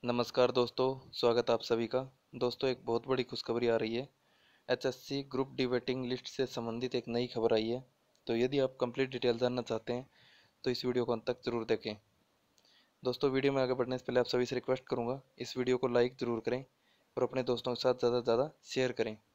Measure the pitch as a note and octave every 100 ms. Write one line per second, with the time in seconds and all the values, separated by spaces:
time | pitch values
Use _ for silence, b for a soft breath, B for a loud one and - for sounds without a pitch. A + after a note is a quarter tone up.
0 | A#2+ A#2+ A#2+ - B2 B2 A#2+ - C3 C3+
1 | - - A#2+ A#2 A#2 A#2 - A#2 A2+ B2+
2 | C3+ _ _ B2+ B2 - C3+ B2 - A#2
3 | B2 C3 B2 A#2+ - A#2 A#2+ A2+ A2 A2+
4 | C#3 _ b b b b b B2+ C3+ B2
5 | - C#3 C#3 B2+ C3+ C3 B2+ B2 A#2 C3
6 | B2+ B2 - - B2+ - A#2 A#2 B2+ B2
7 | A#2 A#2+ B2 - A2+ A2+ A2 B2 C3+ _
8 | _ _ - A#2 B2+ C#3 C3 - B2 A#2+
9 | C3+ B2+ B2 A#2 B2 B2 A#2 A2+ - A#2+
10 | C3 b b b b b - B2 B2+ B2
11 | A#2+ A#2 - B2 - A#2 A2+ A2 A2 G#2
12 | _ _ _ _ _ _ b b b _
13 | B2+ B2 C#3+ C3 C#3 C3+ B2+ C3 B2 B2+
14 | - B2 A#2+ B2+ B2 B2 - B2+ - B2
15 | A#2 C#3 - _ B2 B2+ B2 B2+ C3 A#2+
16 | B2 C3 A#2+ A#2 A2+ B2 C3+ _ b b
17 | b - B2 C3 B2 A#2+ - A#2+ C3 B2
18 | A#2+ B2 A#2+ A#2 D3 - - - B2+ B2
19 | A2 A2 _